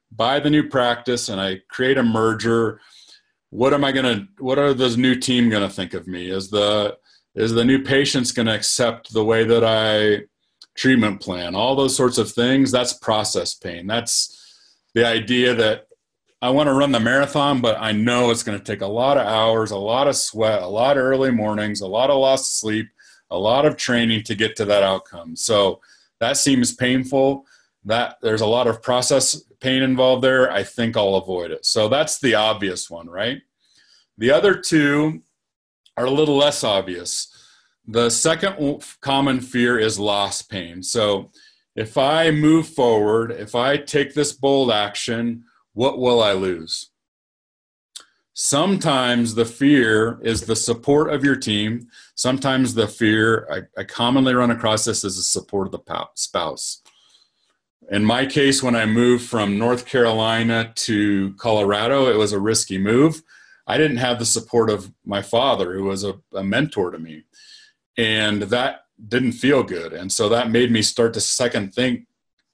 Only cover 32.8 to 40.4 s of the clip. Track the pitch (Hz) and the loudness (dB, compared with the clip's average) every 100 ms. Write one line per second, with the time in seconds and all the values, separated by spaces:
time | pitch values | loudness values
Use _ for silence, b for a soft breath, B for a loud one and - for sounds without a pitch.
32.8 | - 85 85 87 113 139 - _ b b | -10 -14 -12 -8 -6 -8 -14 _ b b
33.8 | b b b - 117 151 202 180 - 156 | b b b -2 2 4 4 2 2 2
34.8 | 143 143 156 160 _ _ _ _ _ _ | 4 2 0 -2 _ _ _ _ _ _
35.8 | _ - 127 139 151 139 147 143 123 98 | _ -6 -2 2 2 4 2 2 0 0
36.8 | 95 87 85 - - b b b b b | -2 -8 -8 -10 -10 b b b b b
37.8 | - 110 120 113 160 160 196 190 143 143 | -6 0 0 2 0 0 -2 -2 -4 -4
38.8 | - - - 139 139 127 - 123 120 120 | -10 -12 -4 0 0 -2 -2 0 0 2
39.8 | 110 98 104 101 98 - | 0 -2 -2 -2 -2 -6